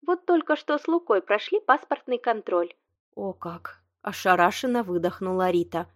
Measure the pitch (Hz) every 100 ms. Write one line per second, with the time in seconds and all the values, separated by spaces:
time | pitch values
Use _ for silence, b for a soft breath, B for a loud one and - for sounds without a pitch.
0 | 294 349 - 349 - 302 - 294 - 330
1 | 339 202 - 208 - 415 - 294 - 285
2 | - 247 247 220 - 180 175 - _ _
3 | _ - 196 - 170 170 - - _ _
4 | - 196 196 180 175 - 262 240 208 175
5 | 170 - 185 185 185 175 170 170 156